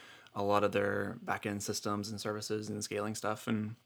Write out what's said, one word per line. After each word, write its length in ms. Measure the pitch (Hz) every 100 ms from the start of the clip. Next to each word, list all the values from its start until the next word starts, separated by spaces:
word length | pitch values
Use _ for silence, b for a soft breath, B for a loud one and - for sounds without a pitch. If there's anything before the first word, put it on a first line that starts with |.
| B B B
a 80 | 104
lot 200 | 101 101
of 80 | 101
their 460 | 98 101 101 101 92
back-end 400 | - 98 107 101
systems 460 | 101 104 104 104 101
and 100 | 104
services 500 | 110 107 - 107 107
and 140 | 107
scaling 320 | 104 104 104 110
stuff 320 | 101 107 -
and 280 | 110 107 117